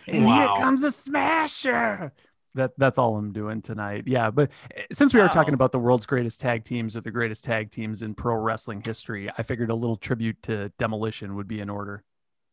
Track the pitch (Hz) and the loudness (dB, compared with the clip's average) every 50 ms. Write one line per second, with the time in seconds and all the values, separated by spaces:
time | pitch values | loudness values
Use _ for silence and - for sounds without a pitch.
0 | - - - 214 220 220 233 - - - - - 269 262 269 262 285 285 - - | -10 -2 2 4 6 6 6 6 4 4 2 2 4 4 2 4 2 2 0 0
1 | - 277 294 285 277 294 320 320 311 285 - - - 262 240 233 233 220 202 180 | -2 -2 -2 0 0 2 2 0 0 -2 -4 -4 -2 -2 0 0 0 -2 -2 -4
2 | 175 135 _ _ _ _ _ _ _ _ - 127 131 127 - 135 139 131 - 135 | -8 -10 _ _ _ _ _ _ _ _ -4 -2 -2 -2 0 2 2 2 4 4
3 | 120 113 107 104 104 104 95 107 104 107 110 110 - - 110 107 104 101 104 107 | 2 2 0 -2 -4 -6 -6 -6 -6 -6 -6 -8 -8 -8 -8 -8 -6 -6 -8 -8
4 | - 127 131 123 113 110 113 151 143 - - - - - - - - - - - | -4 -2 0 2 2 2 2 2 2 2 0 -12 -8 -6 -4 -4 -4 -6 2 4
5 | 285 269 - 226 196 180 - 165 147 143 143 127 131 127 - 127 117 123 127 120 | 4 8 8 8 8 8 6 6 4 4 4 4 4 2 2 2 4 4 4 4
6 | - - 139 123 120 113 - - - 123 117 113 110 - 123 117 113 110 107 117 | 2 0 -2 0 0 -2 -4 -4 -2 -2 -2 -2 -4 -6 -4 -4 -4 -4 -6 -8
7 | - 113 104 120 117 110 107 - - 120 117 110 110 107 - 123 110 107 110 95 | -10 -6 -4 -2 -2 -2 -4 -6 -4 -2 -2 -2 -2 -6 -8 -8 -8 -8 -6 -6
8 | 117 107 101 - - 120 117 110 110 113 113 - - 120 104 101 - 113 110 - | -8 -8 -8 -4 -2 0 0 0 0 -2 -2 -4 -6 -10 -10 -8 -8 -8 -8 -8
9 | - - 110 101 98 104 - - 117 - 131 113 117 110 113 113 120 117 113 - | -8 -8 -8 -8 -8 -8 -6 -8 -6 -6 -4 -4 -2 -2 -2 -2 -2 -2 -4 -4
10 | - - 127 110 113 113 107 _ - - 113 104 101 101 _ - 120 110 110 104 | -2 -4 -4 -2 -2 -4 -4 _ -6 -6 -6 -4 -6 -8 _ -4 -4 -4 -2 -2
11 | 110 110 - - 107 98 98 101 101 92 110 107 101 101 101 101 101 101 101 101 | -4 -6 -6 -8 -10 -8 -8 -8 -8 -8 -8 -8 -8 -8 -8 -8 -8 -10 -12 -14
12 | _ _ _ _ _ _ _ _ _ _ | _ _ _ _ _ _ _ _ _ _